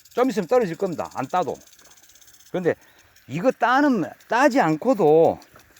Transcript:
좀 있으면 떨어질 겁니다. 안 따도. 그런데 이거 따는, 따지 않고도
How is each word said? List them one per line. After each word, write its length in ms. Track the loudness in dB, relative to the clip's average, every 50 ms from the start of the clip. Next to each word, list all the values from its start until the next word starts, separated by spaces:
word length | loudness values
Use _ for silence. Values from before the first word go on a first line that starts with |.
| _ -8 -4
좀 140 | -2 -2 -2
있으면 180 | -2 -4 -2
떨어질 280 | 0 0 0 0 -2 -4
겁니다. 340 | -6 -6 -6 -6 -8 -10 -10 -8
안 140 | -8 -8
따도. 280 | -4 -4 -4 -4 -4 -6 -10 -12 _ _ _ -20 -20 -20 _ _ _ _ _ _ _ _ -20 _ _
그런데 260 | -8 -4 -2 -2 -2 -4 _ _ _ _ _ _ _ _ _
이거 240 | -12 -8 -2 -2 -2
따는, 540 | -2 0 0 0 2 2 2 2 0 0 -4 -6 -10 _ _
따지 320 | -4 0 2 2 2 2 2
않고도 800 | 2 2 0 0 0 -2 0 2 4 4 6 6 4 4 2 -2 -8 _ _ -20 _ _ _